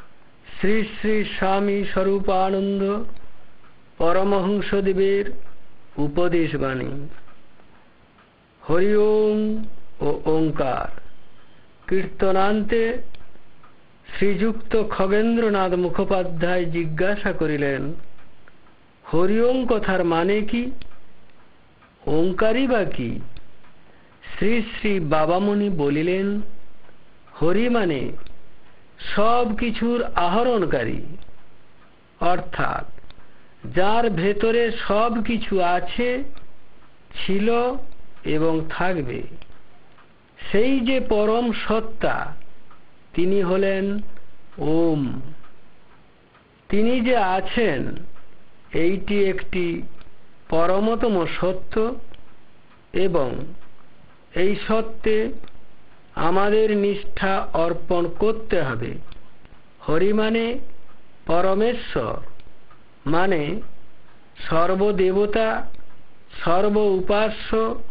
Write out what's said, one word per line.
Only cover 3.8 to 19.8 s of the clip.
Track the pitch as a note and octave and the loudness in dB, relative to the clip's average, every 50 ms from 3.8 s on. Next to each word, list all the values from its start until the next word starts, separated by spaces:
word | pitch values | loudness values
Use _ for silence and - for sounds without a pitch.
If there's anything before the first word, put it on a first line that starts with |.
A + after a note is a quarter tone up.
| - - - - | -20 -14 -4 0
পরমহংসদেবের | D#3 E3+ F3 F#3+ G3 G3+ G3+ G3 F3 G3 G#3 G3+ - - G3+ G3+ F#3+ - F#3+ F#3 G3 G3 G3+ G3+ G3+ - - - - - - - - - - - - - - | 2 4 4 4 4 2 2 2 2 0 0 0 0 0 0 0 2 2 2 2 2 2 2 0 0 0 0 0 0 -2 -4 -6 -8 -10 -12 -14 -16 -8 -2
উপদেশবাণী। | - D3 C#3+ D3 F3+ F3 E3+ F3 E3+ D#3+ D3 D3 C3+ C#3 C3+ C3 B2+ B2+ B2+ - - D3 D3+ - - - - - - - - - - - - - - - - _ - - - _ - - _ _ _ _ _ _ _ - - | 0 0 0 2 2 2 2 2 2 2 0 0 -2 -2 -2 -2 -4 -4 -4 -4 -4 -4 -4 -4 -6 -8 -8 -10 -12 -14 -16 -18 -20 -20 -20 -20 -20 -20 -20 _ -20 -20 -20 _ -20 -20 _ _ _ _ _ _ _ -2 0
হরি | D#3+ F3+ F#3+ G#3 G#3+ | 2 4 4 4 4
ওম | G#3 G#3 G#3+ G#3+ G#3+ G#3+ G#3+ G#3+ G#3+ G#3+ G#3+ A3 A3 - - - - - - - - | 4 4 4 4 2 2 2 2 0 0 0 0 0 0 0 0 -2 -4 -6 -6 -2
ও | D3 D3 D3+ - - | 0 0 0 0 0
ওঙ্কার। | D#3+ D#3 D#3+ D#3+ D3+ - - C#3+ B2+ - - - - - - - - - - - - - - - - - - - - - - - - | 2 2 2 2 2 0 0 -2 -2 -2 -2 -2 -2 -2 -4 -4 -6 -6 -8 -10 -12 -12 -14 -16 -18 -20 -20 -20 -20 -20 -16 -2 0
কীর্তনান্তে | F#3 F#3+ F3 - - - G3+ F#3+ F#3+ F#3+ F#3+ G3+ G#3+ G#3+ G#3 G#3 A#3 A3+ A3+ A3+ B3+ A#3+ - - - - - - - - - - - - - - - - - - - - - - - | 2 2 2 0 0 0 2 4 4 4 4 4 2 2 2 2 2 2 2 0 0 0 0 0 -2 -4 -6 -8 -10 -10 -12 -14 -16 -16 -18 -20 -20 -20 -20 -20 -20 -20 -14 -8 -2
শ্রীযুক্ত | - G3 G3+ G3 F3 G#3+ A3+ G#3+ - - - - A3 G3+ G3+ | 0 2 2 2 2 0 0 0 -2 0 0 2 2 2 0
খগেন্দ্রনাথ | - - G3 F#3+ G3+ G#3 A3 A#3 A#3 A#3 A3+ G#3+ G#3 G3 F#3+ F3+ | 0 0 0 2 2 2 2 2 2 2 2 2 2 2 0 0
মুখোপাধ্যায় | F3+ F3+ F3+ E3+ E3+ - G3 F#3+ G3+ F#3 F3 E3+ E3 D#3+ F3 F3 F3+ F3+ F3 | 0 0 0 0 0 0 0 2 0 0 0 0 0 0 0 0 0 0 0
জিজ্ঞাসা | E3 D#3+ E3+ E3 D#3 D#3 D#3 F#3 G3+ G3+ G3+ - G3+ | 0 -2 -2 -2 -2 -2 0 0 0 0 0 -2 -2
করিলেন, | F3+ - D#3+ D3+ D3+ C#3+ C#3+ C#3 C#3 C3 C#3 D3 E3 - - - - - - - - - - - - - - - - - - - - - - - D#3 | 0 0 0 0 0 0 0 -2 -2 -2 -2 -4 -2 -4 -4 -4 -6 -8 -10 -12 -14 -16 -16 -18 -20 -20 -20 -20 -20 -20 -20 -20 -20 -20 -6 0 2
"হরি | E3 F#3 G3+ G#3+ A3+ | 4 4 4 4 4
ওম | A#3 B3 C4 C4 B3 | 4 2 2 2 2
কথার | - A#3 G#3 | 0 0 0